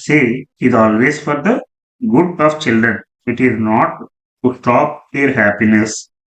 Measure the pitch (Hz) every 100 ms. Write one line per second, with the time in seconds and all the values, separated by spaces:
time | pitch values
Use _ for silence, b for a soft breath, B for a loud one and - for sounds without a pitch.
0 | - 147 120 127 - - 127 117 110 107
1 | 135 147 156 143 202 262 - _ _ _
2 | 110 123 180 175 151 151 127 113 113 101
3 | - _ - 120 127 110 110 113 165 -
4 | - _ _ _ 123 127 127 123 147 -
5 | _ 143 139 123 104 101 110 107 110 -
6 | - _